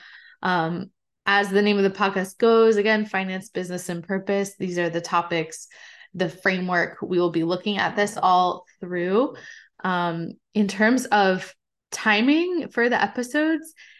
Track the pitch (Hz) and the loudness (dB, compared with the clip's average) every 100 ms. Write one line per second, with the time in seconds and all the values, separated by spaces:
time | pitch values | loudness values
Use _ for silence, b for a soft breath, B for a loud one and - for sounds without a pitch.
0 | B B B B 185 180 160 175 - _ | B B B B -2 0 0 -4 -8 _
1 | _ _ - 202 202 196 208 202 196 196 | _ _ 2 2 4 2 4 4 2 2
2 | 190 190 190 - 233 226 226 208 208 214 | -2 -2 -6 0 4 6 6 4 2 0
3 | 214 190 190 190 190 - 180 180 180 170 | 0 -4 -4 -8 -8 -8 -6 -8 -6 -8
4 | 160 196 190 202 196 - 185 175 175 165 | -6 -6 -2 -2 -2 -6 -6 -2 -2 -2
5 | 165 175 170 170 160 - - B B B | -2 -2 0 -4 -4 -10 -20 B B B
6 | B 180 175 - 196 185 180 180 175 - | B -4 -4 -2 -2 -2 0 0 -2 -6
7 | - 180 175 165 165 180 208 196 180 208 | -2 0 2 0 -2 -2 -2 -2 -2 0
8 | 208 - 185 180 180 - - _ 180 180 | -2 0 2 4 2 -2 -10 _ -8 -4
9 | 175 202 285 B B B B - 190 180 | 0 0 0 B B B B -8 -4 -2
10 | 175 170 165 - _ 214 202 190 214 254 | -2 -4 -8 -12 _ -2 0 2 2 2
11 | - 208 190 185 - - _ _ _ - | 2 2 4 2 -4 -18 _ _ _ -4
12 | 220 208 247 311 359 349 - - 240 240 | 0 2 4 2 2 -2 -4 -2 0 2
13 | 202 247 247 302 311 320 320 - B | 0 -4 -4 0 0 -2 -6 -20 B